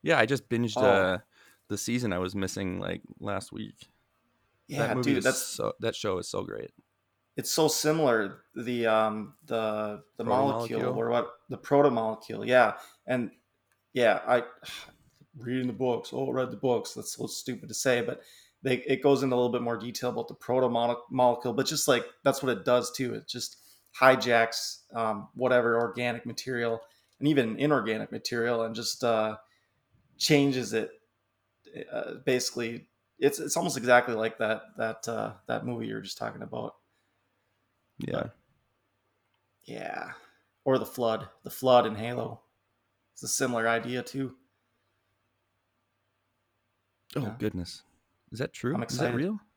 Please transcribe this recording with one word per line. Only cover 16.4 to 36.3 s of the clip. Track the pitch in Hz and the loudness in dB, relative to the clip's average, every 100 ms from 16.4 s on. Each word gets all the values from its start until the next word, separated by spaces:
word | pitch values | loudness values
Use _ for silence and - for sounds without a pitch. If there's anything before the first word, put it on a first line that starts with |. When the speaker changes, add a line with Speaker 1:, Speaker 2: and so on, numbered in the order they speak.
| 127 | -4
Speaker 2:
the | 120 | -2
books. | 135 117 - | 0 0 -2
That's | - - - | -12 -12 -8
so | 117 | -8
stupid | - - 120 - | -8 -8 -10 -8
to | |
say, | 113 135 123 | -2 0 2
but | 113 - - - _ _ | 0 -8 -14 -20 _ _
they, | 135 127 | -2 -2
it | - 131 | 0 2
goes | 143 139 | 4 4
into | 135 | 2
a | 123 | 2
little | 123 | 2
bit | 120 | 0
more | 120 117 | -2 -4
detail | 120 113 127 | -6 -6 -4
about | 110 113 | -4 -8
the | |
proto-mono-, | - - 127 127 117 117 117 - | -12 0 2 2 2 0 -2 -4
molecule, | 127 123 120 127 | 4 4 4 -2
but | 113 131 | 0 0
just, | 156 - | 0 2
like, | 123 - - | 2 2 -2
that's | 139 131 | 0 0
what | 131 113 | 0 -2
it | |
does | 107 123 120 | 2 2 2
too. | - 123 | -6 -6
It | 110 - | -6 -10
just | 120 - - - _ _ - | -10 -10 -14 -20 _ _ 6
hijacks, | 131 127 120 117 113 - - - _ | 8 8 4 4 4 0 -8 -10 _
um, | 117 110 107 - | -2 -2 -2 -8
whatever | 123 127 123 117 117 | -2 4 4 4 2
organic | 117 120 123 120 120 | 0 -2 -4 -4 -8
material | - 131 123 117 113 - _ _ _ | -10 -6 -4 -2 -4 -8 _ _ _
and | 147 | 2
even | 143 113 - | 4 2 0
inorganic | 147 139 107 110 107 | 2 2 0 -4 -6
material | 113 - 120 117 117 | -8 -6 -2 0 0
and | 113 | -2
just, | 113 107 - | -4 -6 -2
uh, | 120 110 110 107 _ _ _ _ _ _ _ _ | 0 2 0 -4 _ _ _ _ _ _ _ _
changes | - 147 139 127 107 | 4 4 4 0 -2
it. | 110 - - _ _ _ _ _ _ - - - | -2 -4 -10 _ _ _ _ _ _ -18 -16 -10
Uh, | - - 82 | -8 -8 -6
basically, | 139 123 - 120 117 117 - _ _ _ | -2 -2 -2 -6 -6 -8 -16 _ _ _
it's, | 143 147 | 0 0
it's | 156 160 | -4 -2
almost | 180 135 | -2 -2
exactly | 120 123 123 | 6 6 6
like | 110 110 - | -2 -2 -2
that, | 110 110 - - | -2 -2 -6 -6
that, | 110 113 - | -6 -4 -8
uh, | 113 110 104 - | -6 -6 -8 -6
that | 113 120 | -4 -4
movie | 117 113 | -6 -6
you | |
were | 110 | -8
just | 98 - | -10 -8
talking | 117 | -8